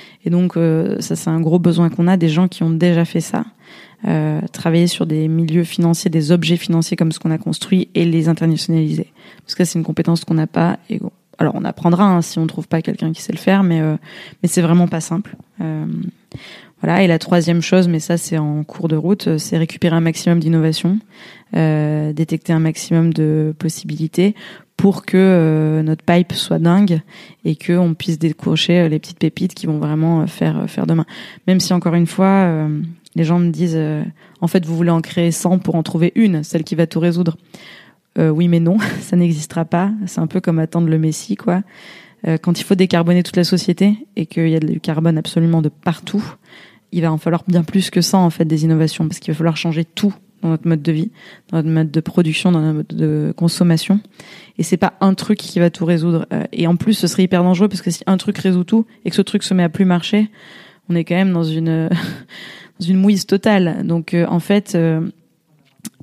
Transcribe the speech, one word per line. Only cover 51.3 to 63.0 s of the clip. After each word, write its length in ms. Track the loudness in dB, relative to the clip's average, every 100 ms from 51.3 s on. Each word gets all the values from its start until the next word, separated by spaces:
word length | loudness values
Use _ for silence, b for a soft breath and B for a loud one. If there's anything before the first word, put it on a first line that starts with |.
| B B
dans 80 | -4
notre 100 | 0
mode 240 | 0 0
de 80 | -2
production, 500 | -2 0 2 2 0
dans 100 | 2
notre 160 | 0 -2
mode 80 | -6
de 440 | -2 -2 0 -4 0
consommation. 640 | -2 2 2 2 2 -2 -2 B B B B -8
Et 60 |
c'est 120 | -2 0
pas 180 | 0 0
un 140 | 0
truc 240 | 0 -2 -4
qui 220 | -2 0
va 100 | 0
tout 140 | 0
résoudre. 420 | -2 0 0 -2 -2
Euh, 100 | -6 -6
et 140 | -2 0
en 80 |
plus, 200 | 0 0
ce 120 | 0 0
serait 160 | 0
hyper 220 | 2 2
dangereux, 240 | 2 2 0
parce 120 | 0
que 120 | -6
si 100 | -6 0
un 80 | 0
truc 220 | 0 -2
résout 260 | 0 0
tout 220 | 2 0 0 b
et 60 | -4
que 60 | -2
ce 60 |
truc 220 | 0 -2
se 100 | 0
met 80 | 0
à 60 | 0
plus 160 | 2
marcher, 460 | 2 2 0 0 0 B B B B B -4
on 80 | -2
est 80 |
quand 100 | 0
même 180 | 0 2
dans 120 | 2
une, 440 | 0 -2 0 0 0
<laughs> 920 | -2 -4 -12 -16 -20 -20 -20 -20 -10
dans 60 | 0
une 100 |
mouise 280 | 2